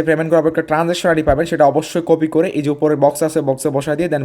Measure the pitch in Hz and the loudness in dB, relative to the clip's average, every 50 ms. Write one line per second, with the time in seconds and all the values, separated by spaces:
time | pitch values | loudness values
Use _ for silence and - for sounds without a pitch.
0 | 160 160 156 151 165 160 165 160 147 160 160 170 160 - 156 156 170 170 180 170 | 2 2 0 0 0 2 2 2 2 2 0 0 -2 -2 -2 0 0 0 -2 -2
1 | - 180 165 160 156 151 139 139 170 165 170 151 151 143 131 151 151 - - 175 | 0 0 0 2 2 2 2 0 0 -2 2 4 4 4 4 2 -2 -2 -4 -4
2 | 165 - 165 156 156 156 - 160 165 190 - 151 143 143 147 143 156 151 151 147 | 0 2 2 2 2 0 0 0 0 0 -2 -2 -2 -2 -2 0 0 0 0 2
3 | 143 143 147 - 165 160 - 165 151 135 135 131 - 156 135 139 135 160 151 147 | 2 0 0 0 -4 -2 -2 -2 -2 -2 -4 -2 -2 -2 -2 -2 -2 -2 -4 -2
4 | 175 175 151 143 139 | -2 -2 -2 -2 -2